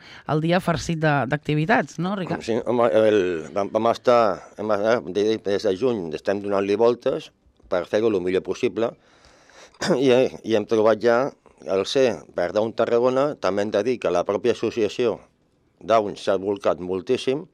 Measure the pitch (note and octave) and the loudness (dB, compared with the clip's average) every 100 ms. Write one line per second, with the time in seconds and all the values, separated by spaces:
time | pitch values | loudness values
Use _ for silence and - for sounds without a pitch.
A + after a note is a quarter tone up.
0 | - - - D3+ E3 F3 F3 D#3+ - E3 | -4 -14 -4 -2 2 0 0 -4 -4 -2
1 | D#3 C#3+ A#2+ D3 - D3+ D#3+ B3 E3+ - | 0 2 0 -4 -2 -2 2 0 -2 -4
2 | F3 G3 F3 - - A2+ - A#2+ A#2+ G#2+ | -6 -6 -6 -6 -4 -4 0 2 4 4
3 | A2 G#2 F2+ E2+ D2+ F2+ G2+ A2 A2+ A2 | 4 4 2 -2 -6 -6 -2 0 0 0
4 | - A#2+ A2 E2+ - - G#2+ G2+ A2 A#2 | 4 4 4 0 -8 -10 -4 0 0 0
5 | D#2+ F#2 G#2 A2 G2 G2 G#2+ F#2 B2+ A2+ | -2 -2 0 0 -2 -2 0 0 -2 -2
6 | E2+ D2 - G2+ G2+ G2 G2 G2+ A#2 B2 | -4 -6 -4 -4 -2 -2 0 2 2 2
7 | C3 D#3+ - _ _ _ - F2+ E2+ G#2+ | -2 -4 -8 _ _ _ -6 -4 -2 0
8 | A2+ G2 F2+ F2+ D#2+ F#2 A#2+ F2+ A#2 - | 0 0 0 -2 -2 -4 -4 -2 -4 -6
9 | _ _ - _ _ - - - - C#3+ | _ _ -20 _ _ -20 -20 -8 -2 0
10 | C3+ B2 B2 D#2+ G2 A2 G#2 A2+ G#2+ A2 | 4 4 4 -2 -2 -2 0 2 2 2
11 | A#2 A#2 C#3 - _ _ C#2 F#2+ G2 C#3 | 2 2 0 -6 _ _ -4 -2 0 2
12 | B2+ F2 - - F2 G2 A2+ G2+ A2+ A#2 | 2 0 -8 -4 -2 0 -2 -2 0 2
13 | B2+ C3 C#3+ - F#2+ G2 G#2 G2+ G#2+ A#2+ | 2 2 -2 -2 -2 0 0 0 0 -2
14 | F2 F2 E2+ G2+ A#2 G#2 A2 A#2 G#2 - | 0 0 0 -2 0 -2 -2 0 -2 0
15 | A#2+ E2+ - _ _ _ _ _ E2+ A2+ | -2 -2 -8 _ _ _ _ _ 0 2
16 | G#2 D#2+ - G2 F#2+ G2 G2+ D#2+ F2+ F#2 | 2 -4 -2 -2 0 -2 -2 -2 -2 -4
17 | F2+ B2+ - C#3 F#3 | -2 -2 0 -4 -6